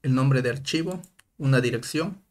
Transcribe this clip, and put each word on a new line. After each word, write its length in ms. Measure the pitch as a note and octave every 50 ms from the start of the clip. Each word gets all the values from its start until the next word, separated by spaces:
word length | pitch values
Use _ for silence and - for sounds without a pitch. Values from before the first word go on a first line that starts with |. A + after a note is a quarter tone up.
| -
el 100 | C#3 B2+
nombre 280 | C3 C3 C#3 C#3 B2+
de 80 | B2 A#2+
archivo, 520 | B2 C3+ - - - D#3+ E3 F3+ F#3 F3+ - - _ - _ _ _
una 240 | - D3 C3+ C3+ B2
dirección 600 | B2 A#2+ A#2 A2+ - - - D3+ D#3+ G3+ F#3+ - _ _